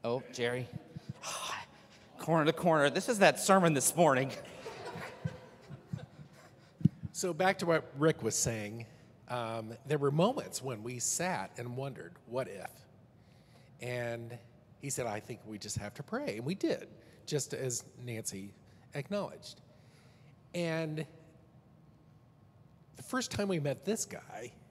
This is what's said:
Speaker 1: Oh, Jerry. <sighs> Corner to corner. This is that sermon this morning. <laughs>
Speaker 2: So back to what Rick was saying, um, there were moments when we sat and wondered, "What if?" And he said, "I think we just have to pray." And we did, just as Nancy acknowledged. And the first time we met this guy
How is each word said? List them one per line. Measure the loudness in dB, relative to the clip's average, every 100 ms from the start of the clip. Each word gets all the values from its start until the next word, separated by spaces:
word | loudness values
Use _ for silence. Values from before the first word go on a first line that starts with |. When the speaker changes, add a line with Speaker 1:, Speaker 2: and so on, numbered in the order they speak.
Speaker 1:
Oh, | -2 -2 -4
Jerry. | -4 -2 -2 -6 -10 -12 -14 -12 -10
<sighs> | -8 -6 -6 -8 -10 -20 -20 -20 -20 -10
Corner | 2 4 4
to |
corner. | 4 4 6 6
This | 4 0
is | 8
that | 8 8
sermon | 6 8 8
this | 6 4
morning. | 8 8 8 2 -4
<laughs> | -12 -12 -12 -10 -10 -10 -12 -8 -8 -8 -18 -20 -18 -18 -12 -12 -12 -18 -20 -20 -20 -20 -20 2 2 2 -12 -4
Speaker 2:
So | -4
back | 2 2 4
to | 2
what | 2 2 2
Rick | 2 4
was | 0
saying, | 0 0 -2 -6 -8 -12 -16 -20 -20 -8
um, | -6 -4 -6 -8 -12 -2
there | 2
were | 2
moments | 4 4 2 -6 -8
when | -6 -6
we | -8 -4
sat | -4 -2 -2 -2 -6 -8
and | -8 -6
wondered, | -6 -8 -14 -16 -6
"What | -6 -4
if?" | -8 -12 -16 -20 -20 -20 -20 -20 -20 -20 -20 -20 -12
And | -6 -4 -4 -6 -8 -14 -18 -20 -20 -12
he | -8
said, | -4 -2
"I | -4
think | -6 -12 -10
we | -10
just | -6 -6
have | -6
to | -10
pray." | -6 -4 -4 -4
And |
we | -4 -2
did, | 0 -2 -4 -18 -20 -20
just | -4 -2 -2
as | -4 -4 -4 -8 -14
Nancy | -8 -6 -6 -8 -12 -16 -20 -20 -12
acknowledged. | -10 -4 -4 -6 -10 -16 -20 -20 -20 -20 -20 -20 -20 -20 -20 -8
And | -2 0 0 -2 -4 -8 -12 -20 -20 -20 -20 -20 -20 -20 -20 -20 -20 -20 -20 -20 -20 -20 -20 -20 -20
the |
first | -4 -4 -2
time | -2 0
we | 2
met | 0 -2
this | -2 -2
guy | -4 -8 -12 -12 -12 -16 -20